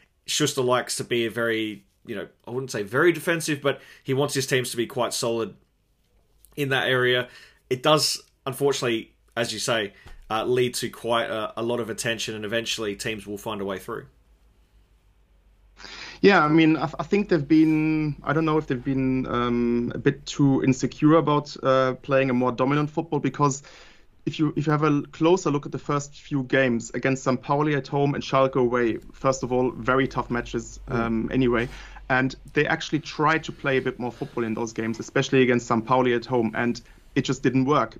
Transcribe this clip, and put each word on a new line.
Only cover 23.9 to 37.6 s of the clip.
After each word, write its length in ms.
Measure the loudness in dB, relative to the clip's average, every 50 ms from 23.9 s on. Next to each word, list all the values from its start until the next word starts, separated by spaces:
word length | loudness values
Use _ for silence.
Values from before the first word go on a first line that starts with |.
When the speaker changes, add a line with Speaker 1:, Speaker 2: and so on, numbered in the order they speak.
| -20 -20 -20 _ _ -8 -8
Speaker 2:
if 140 | -8 -2 0
you, 140 | 0 0 0
if 100 | 0 0
you 60 | 2 2
have 100 | 2 4
a 200 | 2 2 2 -2 -4 -6
closer 380 | 0 4 4 4 4 2 0
look 160 | -2 -2 -4
at 60 | -6 -10
the 60 | -10
first 360 | -6 -2 -4 -4 -4 -6 -14 -18
few 220 | -12 -6 -4 -4 -2
games 460 | 2 2 4 4 4 2 0 -2 -4 -8
against 280 | -2 0 0 0 0 0
St. 180 | -2 -2 -2
Pauli 340 | 0 -2 0 0 2 0 0
at 120 | -2 -4
home 280 | -2 -2 0 0 0 0
and 100 | -2 -4
Schalke 320 | 0 2 2 2 4 2
away, 400 | 2 2 2 2 2 0 0 0 -4 -8 -14 -14
first 300 | -2 0 0 0 0 -2
of 100 | -2 0
all, 180 | 0 0 0
very 380 | -2 -4 0 0 2 2 2 0
tough 220 | -2 -4 -4 -4
matches, 500 | -4 -4 -4 -4 -6 -8 -8 -8 -14 -18 -12 -6
Speaker 1:
Mm. 60 | -4
Speaker 2:
um, 360 | -2 -2 0 0 -2 -2 -2 0
anyway. 360 | 2 2 2 2 2 0 -2 -6 -14 -18 -18 -18 -16 -4 -2
And 260 | 0 0 0 0 -4 -8 -14 -4 -2
they 120 | 0 0
actually 340 | 0 0 -2 -2 -4 -4 -4
tried 440 | -4 -6 -4 0 0 2 2 0 -2
to 80 | -6 -12
play 240 | -4 -2 0 0
a 60 | 2 0
bit 160 | -2 -4 -4
more 120 | -6 -8 -6
football 320 | -8 -10 -8 -4 -4 -4
in 100 | -2 -2
those 180 | -4 -4 -6 -6
games, 260 | -6 -6 -6 -6 -6
especially 440 | -8 -2 0 0 0 4 4 4 6
against 240 | 6 4 2 2
Saint 180 | 0 0 0 0
Pauli 300 | 2 2 2 4 2 2
at 100 | 0 -2
home, 280 | 0 0 0 0 0 0
and 260 | -2 -2 -2 -2 -4 -8 -18 -20 -20 -18 -4 -4
it 80 | -2 0
just 180 | 0 -2 0 0
didn't 240 | 0 2 2